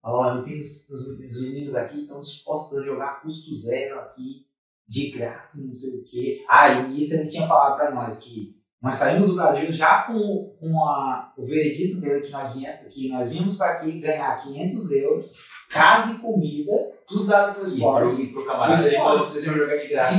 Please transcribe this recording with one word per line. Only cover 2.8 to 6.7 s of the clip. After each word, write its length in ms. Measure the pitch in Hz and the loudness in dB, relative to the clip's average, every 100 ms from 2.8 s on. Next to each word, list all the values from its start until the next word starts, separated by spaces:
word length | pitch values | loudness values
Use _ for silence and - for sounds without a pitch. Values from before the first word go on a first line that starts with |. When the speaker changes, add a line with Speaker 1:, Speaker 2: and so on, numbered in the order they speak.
Speaker 1:
jogar 220 | 135 123 131 | -6 -6 -6
a 80 | - | -8
custo 340 | 156 160 - - | -12 -12 -10 -8
zero 420 | 110 - - - | -4 -4 -4 -8
aqui, 440 | - 262 254 - _ _ _ _ _ | -14 -14 -16 -16 _ _ _ _ _
de 240 | 123 147 | -6 -6
graça, 540 | 123 117 - - 143 254 | -6 -8 -8 -14 -12 -12
não 60 | |
sei 260 | 127 - 123 | -10 -10 -10
o 40 | |
quê." 400 | - - - - - | -12 -6 -6 -6 4
Ah, 340 | - 135 | 8 8